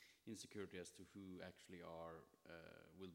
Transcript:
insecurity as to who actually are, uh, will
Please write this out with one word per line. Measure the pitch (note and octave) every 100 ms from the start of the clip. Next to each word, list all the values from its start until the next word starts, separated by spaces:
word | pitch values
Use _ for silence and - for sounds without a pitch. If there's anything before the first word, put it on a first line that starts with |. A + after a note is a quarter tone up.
| - - -
insecurity | G#2 - G#2+ F#2 F#2
as | E2+
to | - F2+ G2+
who | F#2+ F2+
actually | F2+ - - F2+
are, | E2 E2 E2 E2 - -
uh, | - E2+ E2 - D#2+ F#2
will | F#2